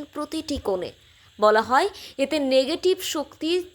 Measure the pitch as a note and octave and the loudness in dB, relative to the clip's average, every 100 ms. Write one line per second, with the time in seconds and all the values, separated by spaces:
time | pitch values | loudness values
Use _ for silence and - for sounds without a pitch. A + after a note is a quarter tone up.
0 | C#4+ D4 D4 D#4+ D#4 C#4+ - F#3 D#3+ - | -10 -10 -8 -8 -6 -6 -4 -4 -6 -12
1 | _ _ _ - G#3+ G#3+ A3 C4 G4 - | _ _ _ 0 4 4 4 2 2 -4
2 | - - C4+ D4+ C4+ C4 C4+ F4 F4+ F#4 | -12 -4 -2 0 2 2 2 0 0 0
3 | - D#4+ C#4 - D#4 F4+ F4 | -2 -6 -8 -6 -4 -2 -4